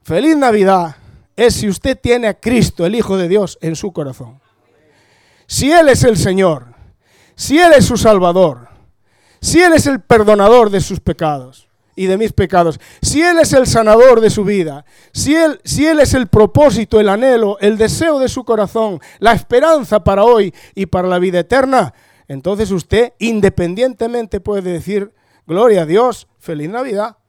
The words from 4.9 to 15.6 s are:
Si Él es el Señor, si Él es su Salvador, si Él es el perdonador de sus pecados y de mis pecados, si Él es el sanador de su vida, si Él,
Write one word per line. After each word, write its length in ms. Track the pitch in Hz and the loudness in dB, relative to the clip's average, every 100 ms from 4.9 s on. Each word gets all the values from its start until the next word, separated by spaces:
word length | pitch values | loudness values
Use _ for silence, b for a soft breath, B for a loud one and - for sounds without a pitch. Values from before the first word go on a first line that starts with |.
| _ _ _ _ _ | _ _ _ _ _
Si 260 | _ - 262 | _ -6 2
Él 180 | 339 302 | 4 4
es 140 | 240 | 4
el 140 | 254 196 | 2 0
Señor, 560 | 208 185 185 143 120 _ _ _ _ _ _ | -2 0 0 -2 -10 _ _ _ _ _ _
si 240 | - - 294 | -14 -2 2
Él 140 | 349 | 6
es 120 | 285 | 6
su 120 | 180 226 | 4 2
Salvador, 720 | 220 202 180 175 175 120 120 _ _ _ _ _ _ _ | 2 2 2 2 0 -2 -20 _ _ _ _ _ _ _
si 200 | - 320 | 0 2
Él 120 | 349 | 4
es 120 | 311 | 4
el 140 | 294 262 | 0 -6
perdonador 720 | _ 226 208 208 202 247 214 | _ 2 4 4 6 4 4
de 100 | 196 | -2
sus 180 | - 190 | -6 -8
pecados 680 | - 160 160 143 127 _ _ _ _ - | -8 -4 -6 -6 -12 _ _ _ _ -6
y 100 | 190 | -4
de 100 | 190 | -2
mis 160 | 220 | -2
pecados, 440 | - 185 185 170 147 b b | -2 0 0 0 -4 b b
si 200 | - 277 | -4 0
Él 180 | 339 339 | 0 2
es 140 | 247 | 2
el 140 | 269 254 | 2 2
sanador 520 | 226 214 226 262 226 | 0 4 6 6 6
de 100 | 220 | 2
su 140 | 208 | -2
vida, 400 | 196 202 156 143 _ b b | -4 -4 -4 -10 _ b b
si 200 | - 262 | -8 -2
Él, 280 | 320 320 254 | 0 0 -2